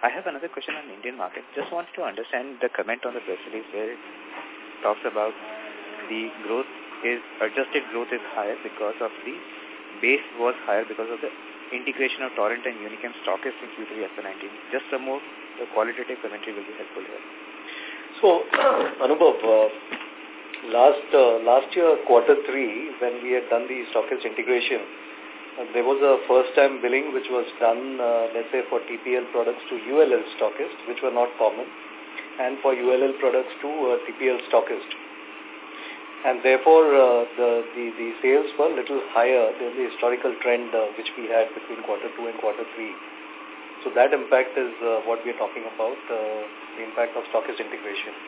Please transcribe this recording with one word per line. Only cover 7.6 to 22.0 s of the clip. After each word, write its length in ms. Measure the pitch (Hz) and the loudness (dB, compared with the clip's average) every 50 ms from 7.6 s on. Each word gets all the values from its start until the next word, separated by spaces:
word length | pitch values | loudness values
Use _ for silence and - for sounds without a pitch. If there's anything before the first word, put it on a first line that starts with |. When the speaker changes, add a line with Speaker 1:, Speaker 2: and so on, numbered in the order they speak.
| 135 - - 151 131 113 110 | -4 0 -2 -4 -4 -2 -6
Speaker 1:
growth 160 | 117 120 117 | -6 -4 -4
is 80 | 127 120 - - - | -4 -6 -6 -6 -4
higher 240 | 110 104 101 117 - - 110 | -4 -4 -4 -4 -6 -8 -12
because 320 | - - 110 104 104 - | -8 -4 -4 -4 -4 -4
of 120 | 123 110 - - - | -6 -6 -6 -8 -12
the 120 | 117 113 - 80 - - - - - - - - - - - - | -12 -12 -12 -14 -16 -16 -18 -16 -16 -18 -18 -18 -18 -10 -2 2
base 240 | 120 135 139 - - - | 2 2 2 0 -6 -6
was 200 | 117 117 120 123 - - - | 0 0 0 0 -2 -2 0
higher 160 | 104 104 113 | 0 0 0
because 240 | 110 110 104 110 113 | -2 -6 -6 -6 -6
of 160 | 117 110 - | -6 -6 -6
the 80 | - - - - - - - - - | -8 -8 -10 -16 -18 -16 -16 -14 -10
integration 520 | - 123 127 139 131 - 135 131 - - 135 127 | -10 -8 -6 -6 -4 -2 -2 -2 -2 -4 -6 -6
of 80 | - | -2
Torrent 320 | - 104 107 117 120 - 131 | 0 0 0 0 -2 -4 -6
and 80 | 117 110 104 | -6 -6 -10
Unichem 320 | 107 107 - - 120 120 - - | -10 -10 -10 -10 -12 -12 -8 -4
stockists 360 | - 98 - - 135 - - - | -4 -4 -2 -2 -6 -8 -8 -14
in 80 | 123 - | -14 -12
Q 120 | - 110 - | -12 -12 -10
three 160 | 107 110 104 | -8 -8 -8
F 80 | 95 - - | -8 -8 -10
Y 80 | 101 98 | -10 -10
nineteen. 240 | 95 101 98 101 104 - - - 117 | -12 -12 -14 -14 -14 -16 -14 -6 -6
Just 80 | 135 135 - | -6 -6 -4
some 160 | 139 131 127 131 | -6 -6 -4 -4
more, 160 | 135 143 151 - - - - - - | -6 -6 -8 -12 -16 -18 -18 -18 -12
the 160 | - 123 113 | -12 -10 -2
qualitative 480 | - 107 110 117 120 127 123 - 131 117 | 0 0 0 0 0 -6 -6 -8 -8 -8
commentary 320 | - 107 104 104 104 113 | -8 -10 -10 -8 -10 -10
will 160 | 107 101 101 101 | -10 -10 -12 -12
be 80 | 110 | -12
helpful 280 | 107 104 - - - 95 | -14 -14 -12 -12 -12 -12
here. 200 | - 104 104 - - - - - - - - - - - - - - - - - - - - | -12 -12 -14 -14 -16 -16 -16 -16 -16 -16 -16 -16 -14 -14 -12 -12 -12 -12 -14 -14 -14 -6 4
Speaker 2:
So, 240 | - 202 170 170 - - | 6 6 6 6 4 2
<clears throat> 520 | - - - 277 254 - - - - - 135 127 | 2 4 6 4 4 4 2 0 -2 0 2 2
Anubhav, 320 | 151 156 170 156 - - | 4 8 8 6 6 6
uh, 320 | - 113 110 110 110 107 - - - - - - - - - - - - - - - - - - - 117 | 4 6 6 8 6 6 2 -4 -12 -12 -12 -12 -12 -14 -16 -16 -18 -18 -18 -18 -16 -14 -14 -12 -8 0
last, 400 | 110 117 127 139 147 - - - - | 6 8 8 8 8 6 0 4 8
uh, 240 | 143 131 120 113 113 113 117 | 8 8 8 8 4 6 6
last 240 | 120 131 135 - - | 6 6 6 4 2
year, 200 | 185 170 165 151 - | 4 6 6 6 6